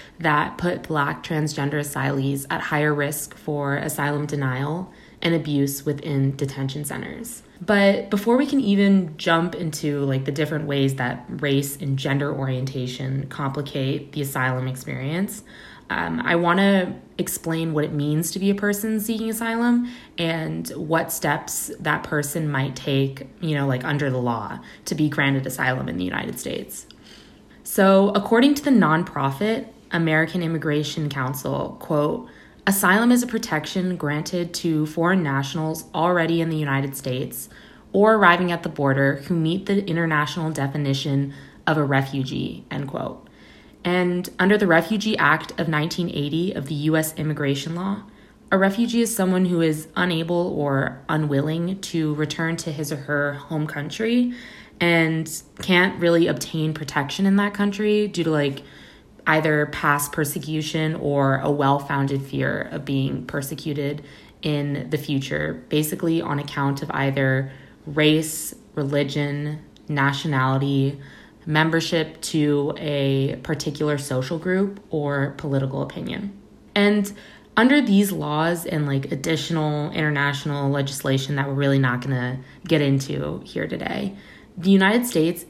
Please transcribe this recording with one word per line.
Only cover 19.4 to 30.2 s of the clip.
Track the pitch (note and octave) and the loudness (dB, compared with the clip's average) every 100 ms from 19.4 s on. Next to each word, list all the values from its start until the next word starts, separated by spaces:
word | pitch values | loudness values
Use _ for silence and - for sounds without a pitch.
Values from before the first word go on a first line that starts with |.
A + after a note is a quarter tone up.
| A3+ A3+ A#3+ A#3+ A#3+ - - - | -2 0 4 2 0 -6 -14 -4
and | E3 E3 D#3+ E3 E3 - | -2 -2 -4 -4 -6 -6
what | D#3 E3 E3+ | 0 0 0
steps | - D3+ D3+ - - - - | -4 -2 -2 -4 -8 -8 -6
that | D#3+ D3+ | -2 -2
person | - D3+ D3 E3+ D3+ | -2 -4 -2 -4 -2
might | C#3 C#3 C3 | -2 -2 -4
take, | - C3+ C3+ C3+ - - | -2 0 0 -4 -16 -8
you | E3 D3 | -4 0
know, | C#3 | 0
like, | B2+ D#3+ | 0 0
under | D3 C#3 | -2 0
the | B2+ | 0
law | B2 A2+ G#2 - - - | 0 -2 -4 -10 -14 -14
to | - | -6
be | - D3+ | 0 0
granted | D3 C#3 C3+ B2+ | 2 2 2 -2
asylum | - B2+ C3 C3 | -2 -2 -2 -2
in | F2+ | -4
the | |
United | F2+ - - - | -4 -4 -6 -8
States. | - - - - - - - - - - - - | -6 -6 -8 -14 -18 -20 -20 -20 -20 -20 -20 -20
So, | - - G3 G3 G3 | -6 4 8 8 6
according | G3+ G3+ A3+ C#4 C#4+ | 2 2 4 6 4
to | |
the | C#4+ | 4
nonprofit | A#3 D#3+ D#3+ F3 C#3+ C#3 C3+ G#3 B3 - - - | 6 6 4 0 -2 -2 0 -2 -2 -6 -14 -6
American | F3 E3 D#3 | 0 2 2